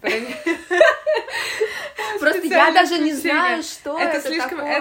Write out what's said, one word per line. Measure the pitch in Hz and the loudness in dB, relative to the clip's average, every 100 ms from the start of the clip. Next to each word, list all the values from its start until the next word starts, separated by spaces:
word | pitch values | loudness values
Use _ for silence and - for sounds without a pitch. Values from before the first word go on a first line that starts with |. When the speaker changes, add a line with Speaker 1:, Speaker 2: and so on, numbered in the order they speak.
Speaker 1:
про | - | -4
не- | 220 247 - | -4 -6 -6
Speaker 2:
<laughs> | 330 339 - 349 640 - 605 605 480 - - - 427 - 587 - 427 403 | -4 -4 -2 4 4 4 -2 -4 -4 -8 -6 -4 -4 -4 -10 -8 -6 0
Просто | 392 370 | 0 0
я | |
Speaker 1:
Специальное | 330 339 320 | 2 4 6
Speaker 2:
даже | 359 320 339 | 6 4 2
не | 302 | 0
Speaker 1:
исключение. | 277 339 311 | 0 0 0
Speaker 2:
знаю, | 349 339 | 0 -2
что | 311 - 285 311 | -6 -10 -8 -4
Speaker 1:
Это | 339 294 | -2 -2
Speaker 2:
это | 269 | -2
Speaker 1:
слишком, | 320 254 330 | -4 -4 -6
Speaker 2:
такое. | 294 285 | -4 -2